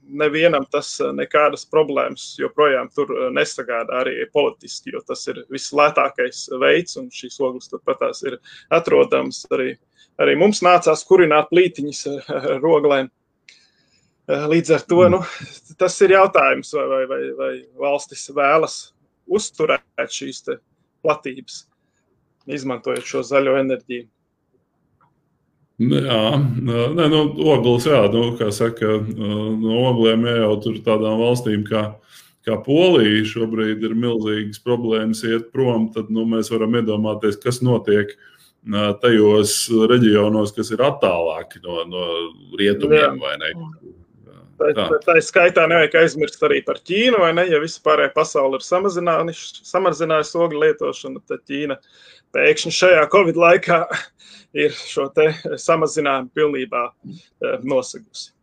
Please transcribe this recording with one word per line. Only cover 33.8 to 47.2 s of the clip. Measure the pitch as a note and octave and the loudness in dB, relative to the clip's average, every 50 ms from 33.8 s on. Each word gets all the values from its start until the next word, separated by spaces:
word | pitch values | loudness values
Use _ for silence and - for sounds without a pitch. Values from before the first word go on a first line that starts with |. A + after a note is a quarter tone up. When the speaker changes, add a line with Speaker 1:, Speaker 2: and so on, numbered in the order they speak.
Speaker 2:
ir | G#2+ A2 A2+ A2+ | -4 -4 -4 -2
milzīgas | A#2+ A#2+ A#2 A2+ G#2+ G#2+ G#2+ G#2+ G#2+ G#2 G#2 - | -2 -2 -2 -2 -4 -4 -4 -4 -6 -8 -12 -10
problēmas | _ B2+ B2 A#2+ A#2 A2+ A2 A2 A2 A2 A2 A2 - | _ -4 -2 -2 -2 -2 -2 -2 0 -2 -4 -4 -2
iet | A2+ A2+ A#2 A2+ - | -2 -2 -2 -4 -6
prom, | _ C3+ C3+ B2 A#2+ A2+ A2+ A2 | _ -2 0 0 2 0 -2 -2
tad, | - A2+ G#2+ G#2+ A2 | -4 -8 -6 -4 -4
nu, | A2+ A2+ A2+ | -2 -2 0
mēs | A2+ A2 G#2 - A#2 | 0 -2 -2 -2 -2
varam | A2+ A2 G#2+ A#2 A#2+ | -2 0 0 0 0
iedomāties, | A2+ A2 G#2+ G#2+ G#2+ G#2+ G#2+ G#2 A2 G#2+ G2+ - | 0 0 -2 -2 -2 -2 -4 -2 -2 -2 -2 -2
kas | - B2+ B2 - B2+ | -4 -4 -4 0 0
notiek, | B2 B2 A2+ - - G#2 G#2 G#2 G2+ - _ _ - _ _ _ _ _ _ _ | 2 0 0 2 2 2 2 2 -2 -8 _ _ -20 _ _ _ _ _ _ _
ā, | A2+ G#2 G2+ G#2 G#2 G2+ | -6 -2 -2 0 0 -2
tajos | - - B2 A#2 A2 G#2+ G#2 G#2+ G#2+ G#2 G#2 - - - - A#2 A2 A2 A2 | 2 2 4 6 6 6 6 6 4 4 2 0 -4 -2 0 2 2 4 6
reģionos, | B2 B2 A#2+ A2 G#2 G#2 G2+ G#2+ G#2+ G#2+ G#2+ G2+ - | 4 6 6 6 6 4 4 2 2 0 -2 -2 -4
kas | - G#2+ A2 | -6 -6 -6
ir | A2 G#2 B2 | -2 0 0
attālāki | C#3+ D3 D3 - G2 F2+ E2+ E2+ E2 D#2 E2 E2+ - - F#2 F2 | 0 2 2 0 0 2 0 -2 -2 -4 -6 -10 -14 -20 -18 -12
no, | F2 F2 E2 E2+ | -10 -8 -8 -8
no | E2+ F2+ F2+ F2+ E2+ E2 E2 E2+ E2+ E2+ F#2+ - F#2 | -8 -8 -8 -6 -4 -4 -6 -6 -8 -10 -18 -20 -18
rietumiem, | F2 F2 G2+ G2+ G#2 G#2 - D3 D3+ D3+ D3 C#3 C#3 C3 | -4 0 0 0 2 0 2 4 4 4 4 2 0 -4
Speaker 1:
Jā. | |
Speaker 2:
vai | C3+ C3+ C#3+ C#3+ | -6 -8 -6 -6
ne? | D#3 - - E3+ E3 D#3 D#3+ _ - - - _ - _ _ _ _ F#2 F#2+ F2+ - _ _ _ | -6 -8 -8 -8 -14 -18 -18 _ -20 -20 -20 _ -20 _ _ _ _ -20 -20 -20 -20 _ _ _
Speaker 1:
Tā, | - - | 0 0
Speaker 2:
Tā. | - G#2+ G2 | 0 0 0
Speaker 1:
tā, | E2+ - - | 0 -2 -2
tā | - - E3+ | 2 4 2
skaitā | D#3+ D3+ - - F#3+ F3 F3+ F3 F3+ E3 | 2 2 4 2 4 4 6 4 4 4
nevajag | D#3+ E3 E3+ D#3+ D3+ - D#3+ | 4 4 4 2 4 4 4
aizmirst | E3 D#3+ - D3+ D3+ C#3+ - - D#3 | 4 4 2 -2 -6 -6 -2 -2 0
arī | C#3+ C#3+ C#3 | 0 0 0
par | - - D3+ - | -2 -4 -8 -8
Ķīnu, | _ - F3 G#3 A3+ B3+ A#3+ | _ -4 -2 0 2 2 2
vai | G#3 | 4